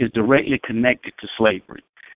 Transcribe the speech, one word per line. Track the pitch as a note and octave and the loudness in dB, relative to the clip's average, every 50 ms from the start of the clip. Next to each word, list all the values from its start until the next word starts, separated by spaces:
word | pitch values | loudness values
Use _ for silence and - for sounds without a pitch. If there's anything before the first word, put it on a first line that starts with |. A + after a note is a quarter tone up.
is | B2+ A2+ - | -4 -2 0
directly | A2+ G#2+ A2+ C3+ D3 - - C#3 B2+ - | 0 2 4 4 2 2 0 -2 -4 -4
connected | - A#2 A2+ A#2+ B2 B2 - - - - - | -4 -2 0 0 0 0 -2 -4 -18 -16 -16
to | - G2+ - - | -16 -10 -4 2
slavery. | A2+ A2 G2+ F#2 - - - - - _ _ _ - - - | 2 2 2 0 -6 -14 -20 -20 -20 _ _ _ -20 -20 -16